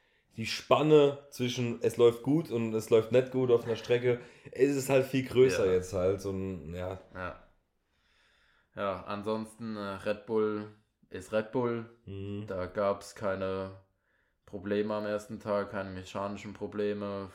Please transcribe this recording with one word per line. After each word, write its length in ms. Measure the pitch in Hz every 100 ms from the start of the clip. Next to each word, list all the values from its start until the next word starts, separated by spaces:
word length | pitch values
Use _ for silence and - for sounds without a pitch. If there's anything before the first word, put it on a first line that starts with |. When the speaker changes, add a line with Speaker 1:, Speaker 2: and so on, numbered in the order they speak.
| _ _ _ -
Speaker 1:
die 100 | 113
Spanne 720 | - - 127 151 151 143 135 -
zwischen 480 | - 123 120 120 117
es 160 | 113 -
läuft 240 | 120 117
gut 300 | - 151 160
und 240 | 120 113 110
es 160 | 113
läuft 200 | 117 110
nicht 200 | 127 127
gut 180 | 131 127
auf 160 | 117 117
einer 100 | 107
Strecke, 440 | - 123 123 120 - - -
es 240 | - 139 139
ist 120 | 131
halt 160 | 135 131
viel 180 | 135 131
größer 380 | 120 131 107 98
Speaker 2:
Ja. 60 |
Speaker 1:
jetzt 220 | 92 90
halt. 300 | 98 92 101 98
Und, 480 | 98 95 92 73 87
ja. 240 | 90 95 - 92
Speaker 2:
Ja. 280 | 90 - - _ _ _ _ _ _ _ _ _ _ _ _ -
Ja, 280 | 101 92 90
ansonsten, 680 | 104 104 110 110 - 113 107
äh, 20 |
Red 480 | 98 95 107 104 -
Bull 400 | 110 107 107 107 - _ _ _
ist 220 | 95 92
Red 180 | 110 110
Bull. 380 | 131 120 117 117 - -
Speaker 1:
Mhm. 400 | 98 98 101 104
Speaker 2:
Da 220 | 95 90
gab's 480 | - 101 98 - -
keine 560 | 104 95 95 95 95 98 _ _ _ _ _ _ _
Probleme 480 | 101 95 101 104
am 120 | 107 107
ersten 340 | 104 - 110
Tag, 320 | 107 101 98
keine 180 | 104 95
mechanischen 640 | 92 92 101 101 101 107
Probleme. 760 | 98 104 104 104 104 101 98 95